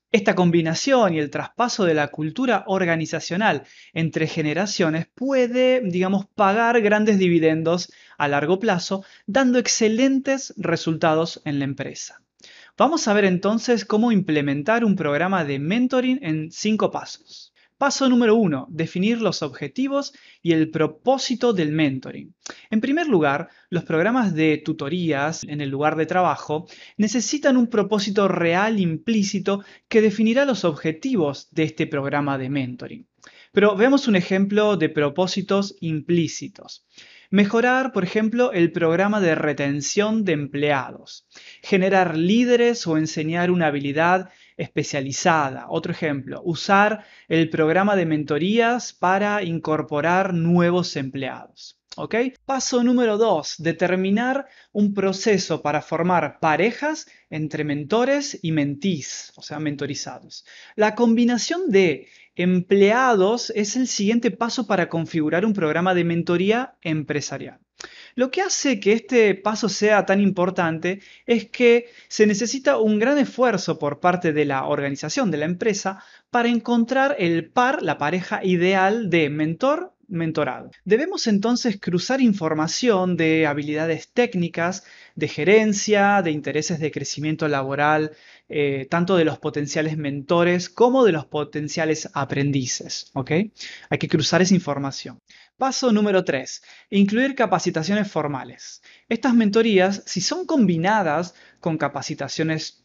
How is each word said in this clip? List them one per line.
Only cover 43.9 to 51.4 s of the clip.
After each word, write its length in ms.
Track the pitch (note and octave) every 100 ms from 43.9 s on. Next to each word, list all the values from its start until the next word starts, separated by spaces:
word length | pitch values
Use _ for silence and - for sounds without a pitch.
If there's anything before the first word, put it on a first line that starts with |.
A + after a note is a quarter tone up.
| C#3+ E3+ F#3 - _ _ -
especializada. 1120 | C3+ - D3 D3 C3+ B2+ F#3 D#3+ C#3 C3 A#2+
Otro 220 | E3 F3
ejemplo, 520 | E3+ D#3+ C#3 C#3+ C#3 F3
usar 600 | D#3 - G3 G#3 G#3+ - - -
el 220 | E3 D#3+
programa 460 | D#3+ D#3 F3 G3+ G3+
de 100 | E3
mentorías 880 | D3+ D3 D3 F3+ A3+ A#3 A#3+ -
para 480 | - F3+ G3 G#3 G#3
incorporar 920 | F3+ E3 D#3+ D#3 D3+ D3 D#3+ F#3 F#3+ F3
nuevos 600 | E3 F3 F3 F3+ F3+ D3
empleados. 840 | C3+ C#3 C3 B2